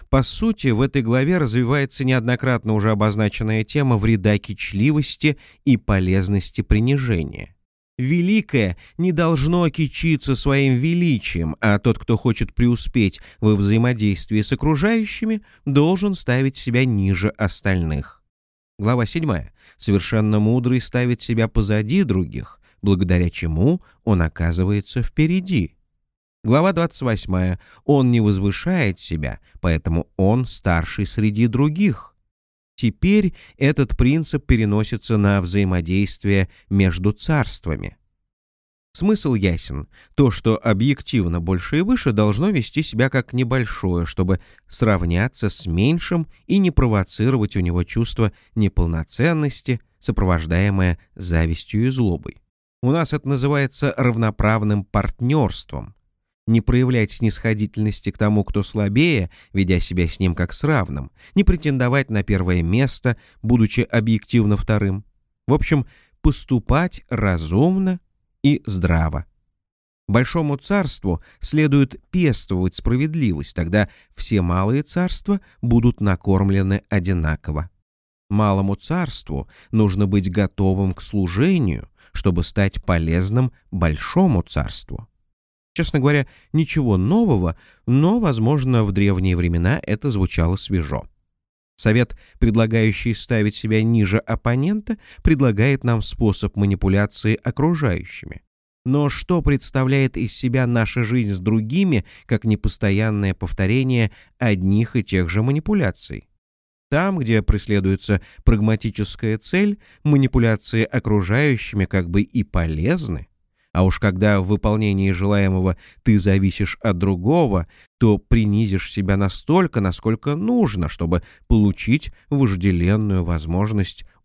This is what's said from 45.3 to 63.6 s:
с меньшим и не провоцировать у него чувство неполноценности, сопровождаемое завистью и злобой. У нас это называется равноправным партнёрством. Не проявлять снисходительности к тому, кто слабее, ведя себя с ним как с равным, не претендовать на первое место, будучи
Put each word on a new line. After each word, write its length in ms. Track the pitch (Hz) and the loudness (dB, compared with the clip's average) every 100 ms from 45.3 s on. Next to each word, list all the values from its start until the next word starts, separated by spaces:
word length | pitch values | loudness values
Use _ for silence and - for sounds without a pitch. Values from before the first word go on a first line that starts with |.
| - 104 | -4 -6
с 180 | - 90 | -4 -4
меньшим 600 | 82 120 170 - 175 156 - - | 0 0 0 -2 -4 -4 -10 -2
и 100 | 196 | 0
не 140 | 185 | 2
провоцировать 800 | 139 123 104 92 - 113 135 104 | 2 2 2 -2 -2 0 0 -2
у 60 | 98 | -2
него 240 | 87 87 | -2 -2
чувство 480 | 87 120 117 - 107 - _ 113 | -2 -4 -4 -2 -2 -4 _ -2
неполноценности, 1200 | 101 - 85 82 80 - 151 160 147 - - 120 _ _ | 0 0 0 -2 -6 -2 0 0 -2 -6 -6 -6 _ _
сопровождаемое 1000 | - - 92 85 80 85 101 98 90 85 _ | -6 -2 0 0 0 0 0 2 0 -2 _
завистью 720 | - 87 82 82 80 - 104 123 | -12 -2 0 0 -2 -4 -2 -2
и 40 | |
злобой. 480 | 131 110 80 50 - _ _ _ _ | 0 -2 -2 -8 -16 _ _ _ _
У 60 | 123 | 0
нас 220 | 160 151 | 0 0
это 160 | 147 135 | -4 -2
называется 680 | 139 139 143 135 - 143 - | -2 0 0 -2 -2 -2 0
равноправным 880 | 123 117 113 - 107 110 104 104 | 0 2 0 2 0 2 0 0
партнёрством. 1120 | 95 104 95 - 120 151 104 - - 69 55 - _ _ _ _ - | 0 -2 -2 -2 0 2 0 -4 -10 -12 -12 -18 _ _ _ _ 0
Не 120 | 113 | 2
проявлять 520 | 104 123 127 123 104 | 4 2 2 0 -2
снисходительности 1000 | - 110 - 113 104 104 - 107 - - | -2 -2 -2 -2 -2 -4 -2 -4 -4 -6
к 80 | - | -2
тому, 240 | 104 104 | 2 2
кто 220 | 98 104 | 0 -2
слабее, 640 | 98 110 101 110 170 135 85 - _ | -4 -2 0 2 2 2 -2 -8 _
ведя 260 | 98 92 90 | -2 2 2
себя 300 | - 90 85 | 0 -2 -2
с 100 | - | 0
ним 160 | 95 | -2
как 180 | 85 87 | 0 -4
с 120 | - | -2
равным, 480 | 147 147 85 71 65 _ - 196 | 0 0 -2 -6 -10 _ -2 2
не 80 | |
претендовать 680 | 202 175 151 135 123 139 135 | 4 2 0 0 2 0 0
на 140 | 107 | -2
первое 400 | 98 95 90 87 | 0 0 2 0
место, 520 | 82 107 135 - 127 117 _ _ | 2 0 0 -2 -4 -4 _ _
будучи 420 | 110 120 | 0 2